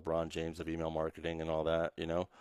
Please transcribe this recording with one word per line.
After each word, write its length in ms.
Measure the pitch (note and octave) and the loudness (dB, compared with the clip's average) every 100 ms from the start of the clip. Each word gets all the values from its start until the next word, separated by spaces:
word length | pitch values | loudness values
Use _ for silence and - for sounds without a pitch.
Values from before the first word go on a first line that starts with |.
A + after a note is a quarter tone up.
LeBron 280 | D#2+ E2 E2 | 0 0 0
James 300 | E2 E2 D#2+ | -2 -4 -4
of 80 | D#2+ | -4
email 240 | E2 D#2+ | -2 0
marketing 480 | D#2+ D#2+ D#2 E2 E2 | 0 0 -2 -4 -2
and 100 | D#2+ | 0
all 140 | D#2+ | 2
that, 300 | D#2 E2 E2+ - | 4 4 2 -2
you 100 | E2 | -2
know? 220 | E2+ F#2 - | 0 -2 -6